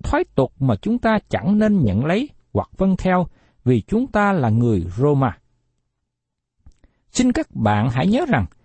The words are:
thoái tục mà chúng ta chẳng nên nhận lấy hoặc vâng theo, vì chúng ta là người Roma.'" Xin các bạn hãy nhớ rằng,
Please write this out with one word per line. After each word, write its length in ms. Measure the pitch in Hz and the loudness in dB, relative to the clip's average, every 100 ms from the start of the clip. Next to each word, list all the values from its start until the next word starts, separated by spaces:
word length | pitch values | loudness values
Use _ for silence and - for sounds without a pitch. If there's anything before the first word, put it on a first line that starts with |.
thoái 220 | - 294 359 | -4 -2 0
tục 180 | - 127 - | -2 -2 -2
mà 180 | 135 104 | -2 -2
chúng 220 | 208 240 | -2 -2
ta 200 | 226 214 - | 0 -2 -2
chẳng 300 | 190 156 208 | -4 0 2
nên 260 | 214 202 | 2 2
nhận 200 | 110 95 | 2 0
lấy 240 | 143 196 285 - _ | 0 -2 -4 -12 _
hoặc 160 | 104 - - | -6 -6 -2
vâng 200 | 190 185 | 0 0
theo, 300 | 185 180 170 - _ _ | 0 0 -2 -8 _ _
vì 160 | 120 120 | 0 0
chúng 260 | - 220 262 | 0 -2 -2
ta 260 | 208 202 | 0 0
là 160 | 185 120 | 0 0
người 380 | 110 120 101 87 95 | 2 2 0 -2 -2
Roma.'" 360 | 143 143 135 - _ _ _ _ _ _ _ _ _ _ _ _ - _ _ _ _ | 0 2 0 -4 _ _ _ _ _ _ _ _ _ _ _ _ -20 _ _ _ _
Xin 200 | - 247 | -2 0
các 220 | 320 311 | -2 -6
bạn 360 | 131 104 104 117 | -2 0 0 0
hãy 160 | 120 185 | 0 0
nhớ 200 | 247 330 | 0 0
rằng, 180 | 151 90 _ | -2 -2 _